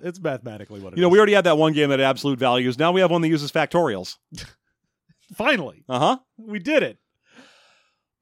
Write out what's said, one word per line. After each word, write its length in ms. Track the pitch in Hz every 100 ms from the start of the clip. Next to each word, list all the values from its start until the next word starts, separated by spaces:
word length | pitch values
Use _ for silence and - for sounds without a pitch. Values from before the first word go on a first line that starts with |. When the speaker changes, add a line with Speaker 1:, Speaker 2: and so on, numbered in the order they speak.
Speaker 1:
it's 180 | 170 175
mathematically 600 | 160 131 120 107 101 104
what 140 | 95
it 40 | 90
Speaker 2:
You 40 |
know, 60 | 175
Speaker 1:
is. 40 |
Speaker 2:
we 40 | 190
already 160 | 208
had 120 | 202 180
that 120 | 151
one 160 | 156
game 160 | 151 147
that 80 | 135
had 80 | 135
absolute 300 | 127 143 131
values. 400 | 127 123 127 123
Now 140 | 160
we 100 | 180
have 80 | 185
one 120 | 170
that 60 | 160
uses 220 | 160 143
factorials. 640 | 165 147 175 160 98 92 - _
Speaker 1:
<laughs> 140 | - - _ _ _ _ _ _ _ _ 185
Finally. 480 | 233 262 131 - -
Speaker 2:
Uh-huh. 280 | 127 160 254 _ -
Speaker 1:
We 220 | 220 208
did 240 | 175 302
it. 140 | 156 - _ _ _ _ - _ _ _ _ _ _ _